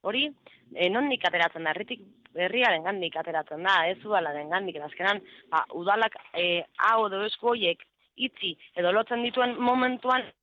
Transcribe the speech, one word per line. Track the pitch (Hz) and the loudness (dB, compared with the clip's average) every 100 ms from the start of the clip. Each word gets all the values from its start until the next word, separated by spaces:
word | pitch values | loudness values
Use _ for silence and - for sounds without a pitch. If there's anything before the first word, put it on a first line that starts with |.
Hori, | 190 233 294 277 - - _ | -2 -2 -4 -6 -20 -20 _
eh, | - 180 | -2 0
nondik | 214 285 254 180 | 2 0 0 0
ateratzen | 175 170 165 | 2 0 0
da? | 165 | -4
Herritik, | 160 208 240 190 _ _ | -4 -6 -12 -14 _ _
herriarengandik | 160 180 233 247 170 170 202 170 160 | -4 -2 2 2 2 0 -4 -4 -6
ateratzen | 165 160 151 151 185 | -4 -4 -4 -4 2
da, | 190 165 | 2 2
ez | 185 | -2
udalarengandik. | 135 208 160 147 151 180 190 151 | 0 0 0 -4 -4 -4 -4 -8
Eta | 147 | -12
azkenan, | - 190 208 190 - - | -4 -2 -2 -4 -20 -2
ba, | 160 - | -2 -2
udalak, | - 175 208 226 - - | -4 0 2 2 -2 -12
eh, | 170 175 170 - - 208 | -2 0 0 -4 -2 2
hau | 226 214 | 4 2
edo | 196 214 | 0 -4
esku | - 233 | -2 0
horiek | 233 185 170 - _ _ - | 2 0 -2 -8 _ _ -6
itxi | 254 - 196 165 - - | -6 -4 -8 -8 -12 -2
edo | 175 | 2
lotzen | 202 226 240 | 2 0 -2
dituen | 240 254 247 240 | -2 0 0 2
momentuan | 247 254 254 254 254 254 214 _ | 2 4 2 0 0 0 0 _